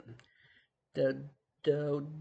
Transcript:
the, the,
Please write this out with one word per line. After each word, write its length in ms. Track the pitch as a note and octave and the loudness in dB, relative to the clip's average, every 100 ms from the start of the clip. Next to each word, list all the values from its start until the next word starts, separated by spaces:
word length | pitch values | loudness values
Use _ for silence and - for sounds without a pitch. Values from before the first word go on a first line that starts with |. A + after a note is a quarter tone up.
| A2+ A#2 _ _ _ _ _ _ _ | -18 -20 _ _ _ _ _ _ _
the, 320 | C#3+ C3+ C3+ C#3+ _ _ _ | 0 0 0 -10 _ _ _
the, 420 | D#3 C#3+ D3 D3 D3+ D#3 | 2 2 2 -2 -4 -12